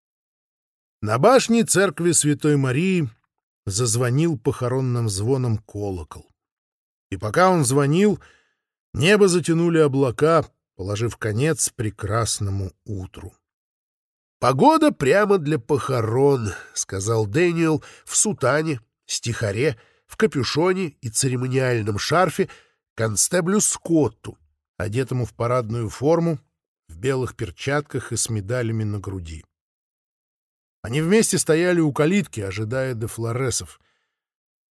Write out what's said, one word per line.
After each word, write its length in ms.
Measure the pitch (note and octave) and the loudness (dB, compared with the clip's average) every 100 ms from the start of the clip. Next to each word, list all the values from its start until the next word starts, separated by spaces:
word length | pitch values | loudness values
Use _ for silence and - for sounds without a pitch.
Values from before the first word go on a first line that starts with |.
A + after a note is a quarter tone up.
| _ _ _ _ _ _ _ _ _ _ | _ _ _ _ _ _ _ _ _ _
На 160 | G#2 A#2 | -2 4
башне 480 | G3+ C4 - A#3 F3+ | 6 6 4 2 2
церкви 460 | F3+ G3 - F3 | 2 2 0 0
Святой 440 | D3+ D3 C#3+ D3+ C#3+ | 2 2 2 2 2
Марии 540 | C3+ C3 F#3 F3+ B2+ - _ _ _ _ - | 2 0 2 0 -2 -8 _ _ _ _ -6
зазвонил 720 | F#2+ B2 A#2 B2 C3+ E3+ D3 | -2 0 0 0 2 0 0
похоронным 720 | C#3+ - B2 C3 C3 A#2+ A2+ | -2 -2 -2 -2 -2 -2 -2
звоном 480 | F#2+ A2 C3+ B2 G#2+ | -2 0 0 0 -2
колокол. 720 | - G2+ G2+ F2+ D2+ F2+ - _ _ _ _ _ _ _ - | -4 -8 -6 -8 -10 -18 -20 _ _ _ _ _ _ _ -12
И 80 | F#2+ | -8
пока 320 | G#2+ D3+ F#3 | -2 2 4
он 160 | F3+ A#2 | 4 2
звонил, 540 | C#3 C#3 E3 G#3 F3+ - _ _ _ _ _ _ | 2 2 4 2 0 -6 _ _ _ _ _ _
небо 340 | - D#3+ G#3 G3+ | 0 4 6 4
затянули 520 | F3 E3+ E3 E3+ D#3+ | 4 0 0 2 4
облака, 680 | D3 C3+ C3+ - D3+ D#3+ - _ _ - | 4 2 0 2 4 4 0 _ _ -12
положив 420 | F#2+ G#2 A#2 - | -6 -4 -4 -4
конец 520 | A2 G#2 D#3 D#3 - | -4 0 0 0 -4
прекрасному 1040 | - G#2+ - F#2+ A2+ G#2+ - G2+ G2 F#2+ - - | -4 -8 -6 -4 -2 -2 -4 -4 -4 -6 -10 -12
утру. 480 | G2 F2+ - F#2+ - _ _ _ _ _ _ _ _ _ - | -10 -12 -16 -20 -20 _ _ _ _ _ _ _ _ _ -2
«Погода 480 | B2 C3+ C4 D#4+ D4+ | 0 4 6 6 4
прямо 460 | - C3 F#3+ G3+ G3+ | 2 2 4 4 2
для 200 | D3 D3+ | 0 -2
похорон», — 920 | - C#3 - B2+ G#2 B2 C#3+ B2+ G#2 E2+ - | -2 -2 -2 -2 -2 2 2 2 -2 -8 -12
сказал 520 | - - G2 G#2 A2+ G#2 | -10 -8 -6 -2 -2 0
Дэниел 560 | C3+ F3 E3 D#3+ D3+ - - | 0 0 2 2 0 -4 -20
в 140 | - - | -6 -2
сутане, 640 | A3 D#3 B2+ D3+ D#3+ B2 - _ - | -2 0 0 0 0 -6 -10 _ -10
стихаре, 720 | - A#2+ A2 G#2 G#2 D3+ A#2 _ _ - | -8 -6 -4 -4 0 -2 -4 _ _ -16
в 120 | - | -2
капюшоне 800 | A3 C#3+ A#2 C#3+ F3+ F#3 E3+ - | 0 0 -2 0 0 0 -4 -8
и 80 | A#2 | -8
церемониальном 920 | - C3+ B2 B2+ C3 B2+ A#2+ G#2+ G2+ | -4 -2 -2 -2 0 0 0 -2 -4
шарфе 520 | - E3 F#3 - F#3 - _ _ _ | 0 2 2 0 -4 -8 _ _ _
констеблю 680 | - A2+ G2+ - F3+ E3+ G#3 | -4 -2 0 0 0 0 0
Скотту, 760 | - - - E3 B2 - - - _ _ _ - | 0 -2 0 2 2 -2 -20 -20 _ _ _ -10
одетому 480 | G2+ A#2+ B2+ B2+ A2+ | -6 -4 -4 -4 -4
в 80 | |
парадную 540 | - A#2 B2+ A2 A#2+ G#2+ | -4 -2 -2 -2 -6 -6
форму, 520 | - C#3 E3+ E3+ D#3 _ _ _ _ - | -2 0 2 0 -2 _ _ _ _ -20
в 80 | E2 | -8
белых 400 | B2+ C3 A#2 - | -4 -2 -4 -8
перчатках 760 | G2+ - C#3 D3 D3+ B2+ - | -12 -8 -4 -4 -4 -8 -6
и 60 | A2+ | -6
с 120 | - | -4
медалями 540 | A2 G2 B2+ A2+ A2+ | -6 -4 -4 -4 -4
на 160 | G#2+ G#2 | -4 -6
груди. 460 | G2 F#2+ E2 D#2+ - _ _ _ _ _ _ _ _ _ _ _ _ _ | -8 -10 -12 -16 -18 _ _ _ _ _ _ _ _ _ _ _ _ _
Они 200 | F#2+ C#3 | -6 -2
вместе 360 | E3 A3 G#3 F#3+ | 2 2 4 0
стояли 420 | - D#3+ F3+ F3 | 2 2 4 2
у 140 | D#3 | 2
калитки, 480 | C#3 D#3 G3+ D3+ A2 | 2 2 2 -2 -6
ожидая 540 | G2 G2 A2 C3 C3 A#2 | -6 -6 -4 -4 -4 -4
де 120 | A2 | -8
Флоресов. 720 | - A2+ A#2 C3 - G2 - _ _ _ _ _ _ _ _ _ | -6 -4 -2 -2 -4 -6 -16 _ _ _ _ _ _ _ _ _